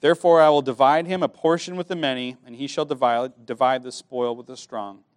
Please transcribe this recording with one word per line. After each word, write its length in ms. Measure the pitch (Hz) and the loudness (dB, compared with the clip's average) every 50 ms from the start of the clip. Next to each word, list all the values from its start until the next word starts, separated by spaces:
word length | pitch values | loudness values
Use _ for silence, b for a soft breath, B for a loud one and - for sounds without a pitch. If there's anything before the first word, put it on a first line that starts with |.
Therefore 400 | - 147 170 170 - 180 170 165 | 4 2 2 4 4 4 6 8
I 100 | 160 151 | 8 6
will 120 | 151 147 139 | 6 4 0
divide 460 | 131 127 113 139 131 147 160 170 170 | -2 0 2 2 4 4 2 0 -2
him 160 | 190 185 170 | -4 -4 -4
a 40 | 139 | -4
portion 460 | - _ - 160 165 170 - - 180 | -4 _ -4 -4 -4 -4 -4 -8 -10
with 140 | 180 175 175 | -10 -8 _
the 80 | 190 | -6
many, 400 | 170 156 139 131 127 123 123 127 _ _ | -4 -4 -4 -4 -4 -6 -10 -10 _ _
and 80 | 127 120 | -20 -14
he 140 | 120 139 139 | -12 -12 -8
shall 160 | - - 151 | -6 -6 -4
divide, 600 | 147 147 127 135 120 117 117 123 131 127 _ 117 | -4 -4 -2 0 0 0 0 -2 -6 -8 _ -12
divide 380 | _ 123 113 131 127 131 131 123 | _ -4 0 0 0 0 -2 -6
the 80 | 127 | -10
spoil 460 | 123 - - _ - 123 120 120 120 | -16 -16 -20 _ -6 -4 -4 -4 -4
with 100 | 120 123 | -6 -12
the 100 | 120 131 | -20 -20
strong, 440 | 123 - _ - 113 104 101 98 98 _ _ _ | -20 -20 _ -12 -12 -12 -12 -14 -20 _ _ _